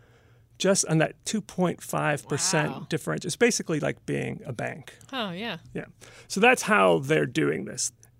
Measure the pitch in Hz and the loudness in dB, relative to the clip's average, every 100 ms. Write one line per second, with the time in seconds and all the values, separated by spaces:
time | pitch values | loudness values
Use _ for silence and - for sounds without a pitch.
0 | _ _ _ _ _ - 185 196 - 160 | _ _ _ _ _ -2 2 2 2 2
1 | 156 - - 220 - - 180 - - 151 | 2 -2 -6 -6 -6 -2 0 -2 -6 -2
2 | 151 147 - 147 - 160 151 - - 156 | 0 -2 -2 -2 0 0 0 -4 -6 -6
3 | - 156 175 - 240 - - 156 147 127 | -4 -6 -6 0 2 2 -2 -2 -2 -6
4 | - 143 - - - 120 - 135 - - | -6 -4 -4 -8 -10 -8 -8 -8 -16 -20
5 | - 269 208 175 233 185 - 170 - - | -14 -8 -8 -8 -8 -10 -10 -12 -12 -18
6 | - - - - 233 254 - 202 190 165 | -20 -20 -8 4 6 6 4 4 6 4
7 | 135 156 143 139 143 151 - 131 - _ | 4 2 2 0 0 0 -6 -6 -6 _
8 | _ _ | _ _